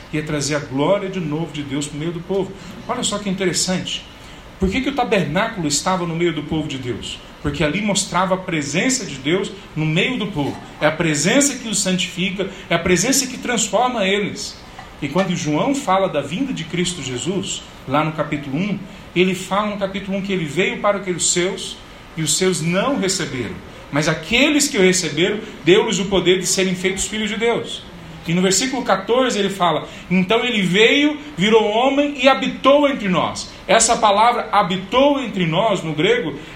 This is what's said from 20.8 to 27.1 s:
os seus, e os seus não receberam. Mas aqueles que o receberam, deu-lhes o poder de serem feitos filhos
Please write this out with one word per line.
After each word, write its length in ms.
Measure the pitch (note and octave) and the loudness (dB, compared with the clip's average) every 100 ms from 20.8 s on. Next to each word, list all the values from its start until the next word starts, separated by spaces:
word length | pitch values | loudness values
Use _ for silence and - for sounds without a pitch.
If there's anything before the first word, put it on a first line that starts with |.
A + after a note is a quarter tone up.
| G3+ G3 | 0 0
os 360 | F3+ E3 - | -2 -2 0
seus, 420 | F3 F3+ A3+ - - - - - E3 | 2 0 -2 -8 -12 -16 -20 -12 -4
e 60 | |
os 160 | D#3 - | -2 2
seus 240 | F#3 D#3+ | 2 2
não 360 | D#3+ F#3 B3 B3 | 0 2 2 2
receberam. 580 | F#3 - C#3 B2+ G2 E2+ - - - | 0 -2 -4 -4 -6 -8 -14 -16 -4
Mas 160 | C#3+ D#3 | 0 2
aqueles 600 | D#3 - A#3 D4+ D4 C#4+ | 0 0 2 4 4 2
que 80 | G#3+ | 4
o 40 | |
receberam, 580 | F#3 F3+ D#3+ C#3+ G3 G#3+ - - D#3+ | 4 4 0 0 0 0 -6 -2 4
deu-lhes 340 | G#3 A#3 F#3 | 6 6 0
o 60 | F#3 | 0
poder 340 | F#3+ E3 F#3+ | 2 4 2
de 60 | - | 2
serem 280 | - F#3+ | 0 0
feitos 340 | F3+ F#3+ F#3+ | 0 -2 -2
filhos 220 | - | -4